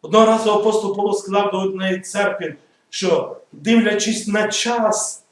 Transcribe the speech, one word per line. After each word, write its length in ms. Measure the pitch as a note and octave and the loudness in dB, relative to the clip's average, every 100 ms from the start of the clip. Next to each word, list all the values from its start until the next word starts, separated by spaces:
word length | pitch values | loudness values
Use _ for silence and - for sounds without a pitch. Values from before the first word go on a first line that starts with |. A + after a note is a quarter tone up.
Одного 240 | D#3 G#3+ A3 | 2 4 6
разу 240 | A3+ A3 | 4 2
апостол 460 | G#3 G#3+ A3 G3+ G3 | 2 2 0 -2 -2
Павло 160 | G3+ | -2
сказав 380 | - - G3+ G3+ | -2 -2 0 0
до 80 | F#3+ | -2
однієї 420 | F#3+ F#3+ F#3+ F#3 | -4 -2 -4 -4
церкви, 560 | - G3+ G3+ - D#3+ - _ _ _ | -4 -2 -2 -2 -8 -12 _ _ _
що, 460 | - F#3 D#3 - - _ | -4 0 0 0 -12 _
дивлячись 720 | - D3 A#3 G#3+ G3+ G3+ - - | -8 2 4 4 0 -2 -4 -2
на 220 | G#3 G#3+ | -2 0
час 760 | - A#3 A#3+ G#3+ G#3+ - - _ | -2 -2 0 0 0 -4 -10 _